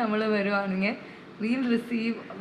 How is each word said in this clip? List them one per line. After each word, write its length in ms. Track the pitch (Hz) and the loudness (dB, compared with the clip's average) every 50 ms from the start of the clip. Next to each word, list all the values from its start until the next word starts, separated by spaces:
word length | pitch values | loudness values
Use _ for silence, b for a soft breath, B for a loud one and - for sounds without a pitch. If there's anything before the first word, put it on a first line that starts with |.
| 240 | 0
നമ്മൾ 180 | 214 208 214 220 220 214 208 | 2 2 2 2 2 2 2
വരുവാണെങ്കിൽ 580 | 196 196 208 202 202 196 185 190 190 208 269 - B B B B B B - - | 2 2 2 2 2 0 0 2 2 0 0 -2 B B B B B B -8 -4
we'll 260 | 208 226 247 262 262 247 233 | 0 0 2 2 2 2 2
receive, 400 | 226 - - 240 226 220 233 226 - - - - 196 | 2 0 0 -2 -2 0 0 -2 -4 -6 -10 -10 -6